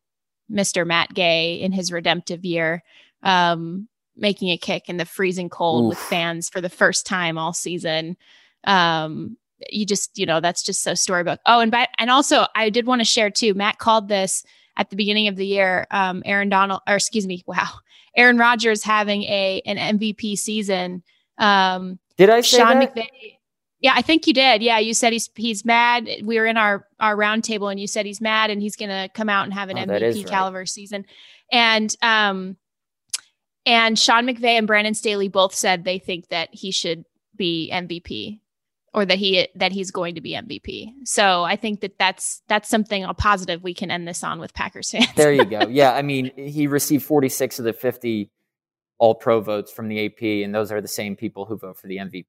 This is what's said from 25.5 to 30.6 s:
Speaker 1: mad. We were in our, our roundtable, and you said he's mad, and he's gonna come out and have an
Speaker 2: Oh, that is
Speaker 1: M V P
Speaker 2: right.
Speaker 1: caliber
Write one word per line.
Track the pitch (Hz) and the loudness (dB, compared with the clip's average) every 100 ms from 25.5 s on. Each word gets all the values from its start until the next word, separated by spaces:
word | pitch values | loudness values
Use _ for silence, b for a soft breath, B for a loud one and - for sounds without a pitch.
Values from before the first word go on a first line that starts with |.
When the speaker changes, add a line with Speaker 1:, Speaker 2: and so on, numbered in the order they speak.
| 202 233 | -4 2
Speaker 1:
mad. | 233 240 240 220 - | 4 4 0 -2 -8
We | 208 226 | -2 0
were | 220 | 2
in | 226 | 2
our, | 208 202 - _ | 2 0 -6 _
our | 214 | 0
roundtable, | 208 208 220 220 214 202 | 2 0 0 -2 -4 -4
and | 196 | -6
you | 202 | -6
said | 220 202 | -6 -6
he's | 196 | -6
mad, | 220 220 220 | -2 0 0
and | 208 | -2
he's | 208 - | -6 -8
gonna | 208 190 190 | -8 -6 -8
come | - 214 | -6 0
out | 202 | 0
and | 190 | -2
have | 196 190 | -6 -8
an | 185 | -6
Speaker 2:
Oh, | |
that | 190 202 | -4 0
is | 117 117 | 0 -2
Speaker 1:
M | |
V | |
P | |
Speaker 2:
right. | 180 | -2
Speaker 1:
caliber | 196 190 185 | -2 -2 -4